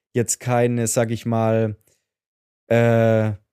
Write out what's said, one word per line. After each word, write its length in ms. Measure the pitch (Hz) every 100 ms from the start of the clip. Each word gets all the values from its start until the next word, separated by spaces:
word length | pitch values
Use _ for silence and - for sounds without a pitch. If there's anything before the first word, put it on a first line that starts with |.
| _
jetzt 260 | 123 107 -
keine, 460 | 123 120 120 120 113
sag 220 | 127 113
ich 140 | 113
mal, 520 | 117 113 113 113 110 104 _ _ _ _ _ _ _ _ -
äh, 640 | 117 117 117 113 110 110 101 _